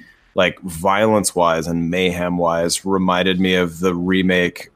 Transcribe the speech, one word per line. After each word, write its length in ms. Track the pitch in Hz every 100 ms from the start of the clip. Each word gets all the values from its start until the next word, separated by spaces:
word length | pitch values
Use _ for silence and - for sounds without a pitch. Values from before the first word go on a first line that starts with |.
| - _ _
like, 240 | 92 90 -
violence-wise 1080 | 92 80 95 101 110 107 92 90 85 82 80
and 240 | 85 85
mayhem-wise, 920 | 90 90 87 87 87 85 85 85 -
reminded 540 | 95 95 92 90 92 92
me 140 | 95
of 240 | 92 87 82
the 140 | 92
remake 760 | 87 90 92 92 90 87 - -